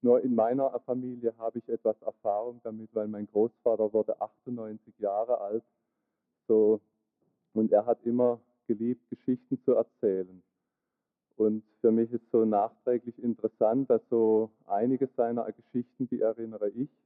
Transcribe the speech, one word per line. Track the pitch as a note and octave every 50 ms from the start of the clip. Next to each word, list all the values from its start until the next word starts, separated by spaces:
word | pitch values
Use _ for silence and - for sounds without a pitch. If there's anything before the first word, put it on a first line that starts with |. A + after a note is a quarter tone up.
| -
Nur | B2 A#2+ B2+ A2
in | C3 B2
meiner | A2+ A2 A2+ B2 C3+ C3+ C3+ - A#2+
Familie | _ - B2+ B2+ B2+ B2+ B2+ A#2+ A#2+ A2+ G#2+ A2+
habe | A2+ A2+ - A#2
ich | - -
etwas | A#2 A2 _ A2+ A2 _ -
Erfahrung | A2 - _ _ A2 G2+ G#2 A2+ B2 A#2+ A#2+ _
damit, | A2+ A2 A2 A2 G#2+ _
weil | A2 G#2+ G#2+
mein | G#2+ G#2 G#2+
Großvater | G#2 _ G#2 G#2+ A#2 _ _ _ A#2+ A2+ G#2+ A2 G#2+ G#2+
wurde | A2 G#2+ - - _
achtundneunzig | G2+ G#2+ _ _ _ - B2 A#2+ A2+ G#2+ G#2+ A2 _ - _ _
Jahre | G#2 G2+ G2 G#2 A2+ A#2 B2 A2+
alt, | G#2 G2+ G#2+ A2+ - _ _ _ _ _ _ _ _ _ _ _ _ _ _ _ _
so, | _ A2+ A2 A2 G#2+ A2 G#2+ _ _ _ _ _ _ _ _ _ _ _ _ _ _ _
und | A2 A2 G#2+ G#2+
er | G#2 G#2+
hat | A#2+ A#2 - _
immer | A#2 A#2+ B2 B2 B2 A#2+ A#2 _ _ _ _ _ _
geliebt, | A#2 G#2 A2+ A#2 B2+ B2 _ _
Geschichten | - - _ - B2+ B2 _ _ - B2+ _
zu | - B2
erzählen. | A2 A#2 _ _ _ - G#2+ F#2+ F#2 F#2 F2+ F#2 F#2 _ _ _ _ _ _ _ _ _ _ _ _ _ _ _ _ _ _ _
Und | - A2 A2 G#2+ G#2+ G#2+ _ _ _
für | - A#2
mich | A2 A2+ A#2 A#2 A#2+
ist | A2+ _ _
so | - A#2 A2
nachträglich | A2 G#2+ G2+ G2+ A#2 _ _ _ B2+ B2 A#2+ _ A#2+ A2+ -
interessant, | - A#2+ A2+ - - A2 _ _ A#2 G#2+ A2+ C3 C3+ -
dass | B2 A2+ - _
so | - A#2 A2+ A2 A2 G#2+ A2 A2 _ _ _
einige | _ G2 G2+ A2 B2 C3 B2+ C3+ C3 _
seiner | - A#2+ A#2 A#2 A#2+ A2+ A2
Geschichten, | G#2+ _ - _ _ B2 A#2+ _ _ _ C3+ A#2+
die | - A#2
erinnere | G#2+ A2 A2 - A#2 A2+ A2+ G#2 G#2 G#2
ich | - A#2 B2 - _ _ _